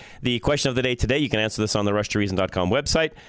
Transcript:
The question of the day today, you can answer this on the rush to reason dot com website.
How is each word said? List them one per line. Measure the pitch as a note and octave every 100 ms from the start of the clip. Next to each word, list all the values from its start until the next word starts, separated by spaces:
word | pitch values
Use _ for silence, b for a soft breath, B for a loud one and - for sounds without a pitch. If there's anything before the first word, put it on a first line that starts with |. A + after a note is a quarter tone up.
| B B
The | B2+ A#2+
question | - D3 C#3
of |
the | B2
day | B2+ B2
today, | A2 C#3+
you | C3+
can | A2
answer | A2 -
this | G#2+ G#2+
on |
the | G#2
rush | G#2 G2+
to | G#2+
reason | G2+ F#2+
dot | F#2+
com | F#2+ F2+
website. | B2+ D3 D#3+ D#3+ -